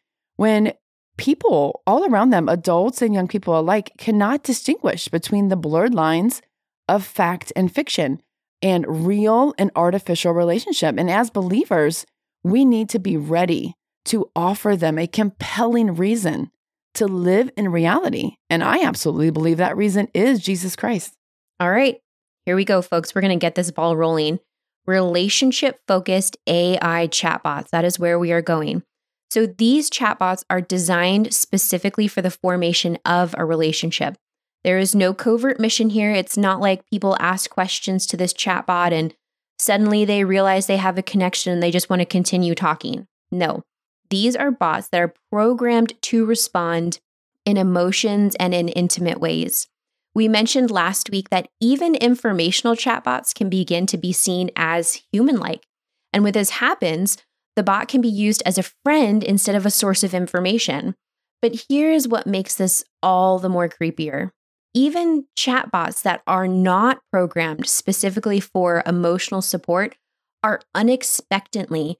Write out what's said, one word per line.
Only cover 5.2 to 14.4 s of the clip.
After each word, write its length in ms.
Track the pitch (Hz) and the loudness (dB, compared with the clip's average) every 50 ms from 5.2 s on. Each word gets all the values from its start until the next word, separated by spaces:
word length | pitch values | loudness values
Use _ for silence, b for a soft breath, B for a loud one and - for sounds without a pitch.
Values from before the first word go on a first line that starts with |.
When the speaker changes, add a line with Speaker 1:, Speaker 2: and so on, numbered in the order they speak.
| 165 - - 202 202 196 | -2 -2 0 0 2 2
Speaker 1:
the 80 | 190 | 0
blurred 380 | 180 160 151 151 160 190 240 247 | 0 0 0 0 2 2 2 2
lines 460 | 185 156 160 160 165 185 233 247 - - _ _ _ _ _ _ _ _ - | 2 2 2 2 2 0 0 -2 -4 -8 _ _ _ _ _ _ _ _ -2
of 160 | 175 208 190 | -2 -2 -2
fact 480 | - - - 190 170 180 175 - - - | -4 -4 -2 -2 -2 -2 -4 -8 -8 -4
and 180 | - 185 175 - | -2 -2 0 0
fiction 480 | - 302 - - - 165 135 135 135 - _ _ _ _ _ _ _ - | -2 -4 -2 -2 -2 -2 -2 -4 -6 -8 _ _ _ _ _ _ _ -2
and 440 | 190 185 175 165 - 156 160 165 | 0 0 0 -2 -2 -4 -2 -2
real 480 | 175 202 208 208 214 220 233 262 294 - - | 0 0 2 2 2 4 4 2 2 2 0
and 140 | 202 196 - | -2 0 2
artificial 580 | - 170 175 175 202 - - 175 165 - 180 170 | 2 2 2 0 0 -2 -2 -2 0 0 0 2
relationship. 640 | 170 175 170 170 220 - - 330 - - 156 127 | 2 2 2 0 0 -2 -4 -4 -2 0 0 0
And 140 | - - - | 0 0 0
as 200 | 175 202 240 226 | 2 0 0 0
believers, 760 | - 208 185 180 185 226 359 - 208 170 151 147 165 - - - _ _ _ _ _ _ - | -2 -4 -2 0 0 0 0 2 2 2 2 2 0 -2 -8 -14 _ _ _ _ _ _ -2
we 200 | 175 185 247 277 | 0 2 4 4
need 240 | 262 240 220 220 208 | 4 4 2 0 -2
to 100 | - 226 | -4 -4
be 160 | 180 196 175 | -2 -2 -2
ready 580 | 156 147 147 160 170 180 180 170 95 - - 175 _ _ _ _ _ - | -2 -2 -2 0 0 0 0 0 -2 -4 -6 -10 _ _ _ _ _ -6
to 260 | - - 220 - - - | -4 -2 -2 -2 -4 -4
offer 400 | - | -2